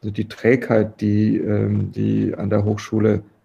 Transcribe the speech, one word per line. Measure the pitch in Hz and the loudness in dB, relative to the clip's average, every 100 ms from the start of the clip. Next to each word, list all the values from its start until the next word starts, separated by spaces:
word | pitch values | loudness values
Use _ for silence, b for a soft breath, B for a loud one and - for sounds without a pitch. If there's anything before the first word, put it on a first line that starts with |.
so | 107 | -8
die | 107 110 | -6 -8
Trägheit, | - 110 131 - 110 107 - | -2 2 2 2 0 0 -2
die, | 104 104 107 107 | 0 2 2 0
ähm, | 107 104 104 104 98 | 0 0 0 -2 -4
die | 101 107 107 104 - | -4 -2 0 -2 -2
an | 98 | -2
der | 104 104 | 0 0
Hochschule | 107 - 110 107 104 - _ | -2 -2 0 2 0 -4 _